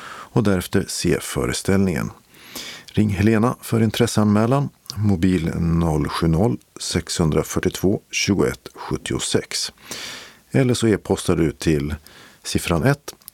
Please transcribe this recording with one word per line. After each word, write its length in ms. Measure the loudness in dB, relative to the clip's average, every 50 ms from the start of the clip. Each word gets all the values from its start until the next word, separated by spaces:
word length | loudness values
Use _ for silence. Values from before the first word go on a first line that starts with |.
| -18
och 360 | -16 -16 -18 -10 -4 -2 0 2
därefter 420 | 2 2 0 0 0 -2 -2 -2 -2
se 300 | -4 -2 0 0 0 0
föreställningen. 880 | -2 -4 -4 -2 -2 -2 -2 -4 -2 0 2 2 2 2 0 -2 -4 -6 -8 -14 -20 _ -20 -20 -20 -16 -14 -14 -14 -14 -14 -16 -18
Ring 220 | -4 0 2 2 2
Helena 480 | 2 2 4 4 4 4 2 0 0 -4 -6
för 200 | -2 0 2 2
intresseanmälan. 840 | 2 2 2 0 2 2 2 4 4 4 4 4 2 2 2 0 -2 -6 _ _ -14 -6
Mobil 560 | -2 0 0 2 2 2 2 2 2 0 -2 -2
noll 520 | -2 0 2 2 2 2 2 0 0 -2 -2
sju 200 | -2 0 2 2
noll 300 | 4 4 2 2 0 -2 -8 _ -16 -12
sexhundrafyrtiotvå 1200 | -8 -4 -4 -4 -4 -4 -2 0 0 2 2 0 0 -2 -2 -2 -2 -2 -2 0 0 0 0 -2 -4 _
tjugoett 580 | -6 -4 0 0 2 2 2 0 -2 -4 -12 -18 -18
sjuttiosex. 1000 | -14 -10 -8 -8 -6 -6 -4 -6 -4 -2 -2 -2 -2 -2 -4 -6 -6 -6 -8 -10 _ -18 -16 -14 -12 -12 -12 -14 -14 -16 -18 -20 -20 _ _
Eller 240 | 0 2 2 2 2
så 120 | 2 2
e-postar 500 | 2 2 2 2 0 -2 0 0 0 2
du 160 | 2 2 0 0
till 420 | 0 0 0 2 2 0 -2 -6 -8 -10 -14 -20 -20 -20 -20 -20 _ -8
siffran 400 | -4 -4 -2 0 0 0 2 2
ett, 320 | 2 0 0 _ -12 -18 -18 _ -20